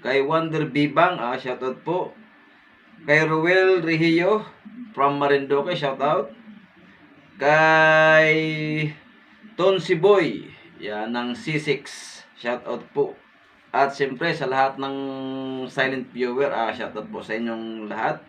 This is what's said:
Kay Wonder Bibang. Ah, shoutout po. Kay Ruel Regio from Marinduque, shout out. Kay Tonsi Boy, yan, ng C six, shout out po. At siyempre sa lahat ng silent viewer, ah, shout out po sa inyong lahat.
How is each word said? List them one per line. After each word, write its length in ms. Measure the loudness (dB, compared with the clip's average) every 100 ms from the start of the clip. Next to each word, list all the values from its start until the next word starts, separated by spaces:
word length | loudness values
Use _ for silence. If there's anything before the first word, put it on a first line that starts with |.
Kay 240 | 0 0 2
Wonder 400 | 0 0 -2 -2
Bibang. 560 | 0 2 4 2 2
Ah, 160 | -4 -6
shoutout 480 | -6 -6 -6 -6 -6
po. 320 | -4 -6 -12 -20 _ _ _ _ _ _ -14 0
Kay 200 | 2 2
Ruel 560 | 2 2 4 4 2
Regio 640 | 2 2 4 4 2 0 -2 -18 -20 -18 -14
from 240 | 0 0 2
Marinduque, 560 | 2 2 2 0 0
shout 240 | -2 -2 -2
out. 320 | 0 0 -4 -12 -20 -20 -20 _ -20 _ -20 -20 -20
Kay 1600 | -2 2 4 6 6 6 6 6 6 6 2 0 -4 -4 -2 -4 -6 -20 -20 _ -20 -16 0
Tonsi 400 | 2 2 0 2
Boy, 480 | 6 6 2 -4 -14 -20 -20 -14
yan, 320 | -10 -8 -6
ng 240 | -6 -6
C 240 | -8 -4 -4
six, 240 | -2 -4 -6 -18 -18 -20 -20 _
shout 240 | -6 -6
out 240 | -6 -10 -6
po. 240 | -4 -2 -4 _ _ _ _ _
At 240 | 0 0 0
siyempre 320 | -4 -2 -4 -2
sa 80 | -2
lahat 320 | 0 0 -2
ng 180 | -8 -6 -8 -8 -8 -8 -8 -8 -6
silent 480 | -2 -2 -2 -8
viewer, 400 | -4 -4 0 -2
ah, 160 | 0 -4
shout 240 | -4 -8
out 160 | -10 -10
po 80 | -12 -8
sa 80 |
inyong 560 | -6 -4 -6 -8 -10 -10
lahat. 320 | -4 -4 -6